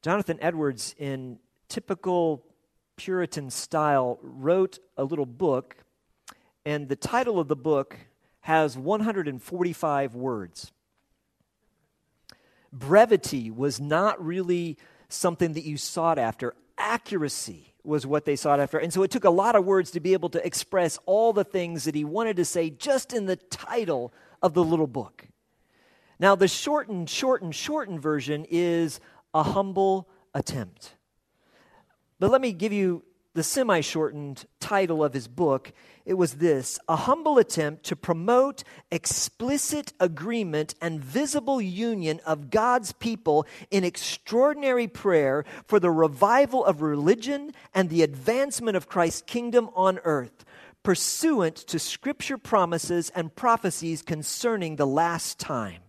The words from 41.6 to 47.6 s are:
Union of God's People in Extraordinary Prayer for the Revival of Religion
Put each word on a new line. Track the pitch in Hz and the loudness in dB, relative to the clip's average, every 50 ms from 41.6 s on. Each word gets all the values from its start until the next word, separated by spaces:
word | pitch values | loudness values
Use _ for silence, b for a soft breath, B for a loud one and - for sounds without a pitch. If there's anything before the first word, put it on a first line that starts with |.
| 220 | 0
Union | 185 180 190 226 233 226 202 175 156 151 165 - | -4 -4 -4 -4 -4 -4 -2 -2 -4 -4 -4 -2
of | - 156 151 147 131 | -4 -4 -4 -4 -2
God's | - 220 214 247 247 254 220 175 - | 0 2 2 4 2 0 0 -4 -14
People | _ - 233 226 - - 160 175 202 - B B B B B | _ -6 -6 -6 -4 0 2 2 2 2 B B B B B
in | - 196 190 | 0 0 0
Extraordinary | 180 170 - - - - - _ - 214 233 262 285 302 294 285 269 254 247 240 202 | 0 -4 -4 -8 -8 -8 -10 _ -2 2 4 4 4 4 2 0 2 2 2 0 -2
Prayer | - - - 202 180 160 147 135 131 143 147 B B B B | -6 -2 0 4 4 6 4 4 2 0 -2 B B B B
for | _ - 208 | _ 2 4
the | 175 180 165 | 4 4 4
Revival | 160 160 156 143 127 196 202 233 262 285 254 247 262 220 | 6 4 4 4 4 4 4 6 6 4 4 2 2 2
of | - 185 147 151 | 2 2 2 0
Religion | 156 147 147 147 156 220 233 226 247 285 285 285 302 277 B | -2 0 2 4 4 4 4 2 -4 -4 -4 -6 -10 -16 B